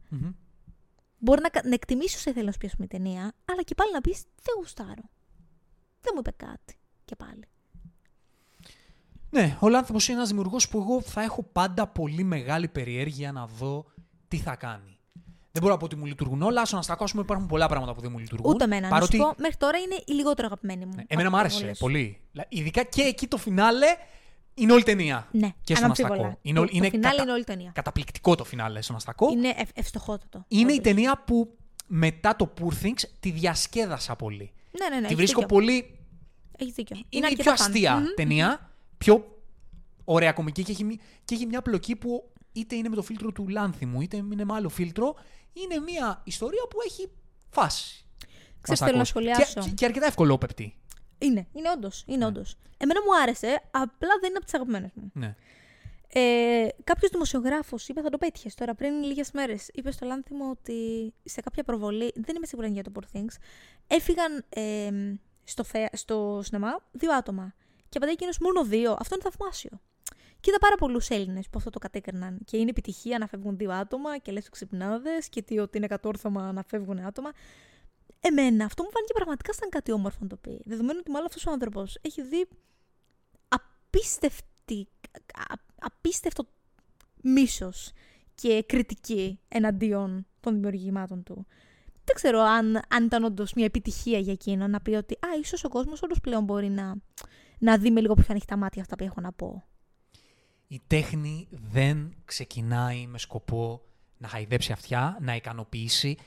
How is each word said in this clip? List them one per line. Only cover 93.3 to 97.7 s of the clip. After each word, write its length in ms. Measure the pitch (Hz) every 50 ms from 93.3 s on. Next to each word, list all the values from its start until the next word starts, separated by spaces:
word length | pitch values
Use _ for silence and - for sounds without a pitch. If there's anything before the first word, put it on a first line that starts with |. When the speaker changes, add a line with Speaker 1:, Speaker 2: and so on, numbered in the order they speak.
| 196 196 208 -
Speaker 2:
μια 120 | - 247 220
επιτυχία 540 | 214 - 226 - 214 - - - 240 226 196
για 140 | 196 196
εκείνο 340 | 196 185 - 208 196 190 196 202
να 120 | 208 208
πει 140 | - 214 214
ότι, 200 | 214 208 - 233
«Α, 140 | - - 349 330 302
ίσως 220 | 294 - 370 339 -
ο 40 | 254
κόσμος 340 | - 240 254 294 311 -
όντως 180 | 370 330 349 -
πλέον 240 | - 254 233 220 208
μπορεί 240 | 202 202 202 202 202
να, 260 | 196 196 196 190 190 202 - - - - - - - - _ _ - -
να 200 | 226 226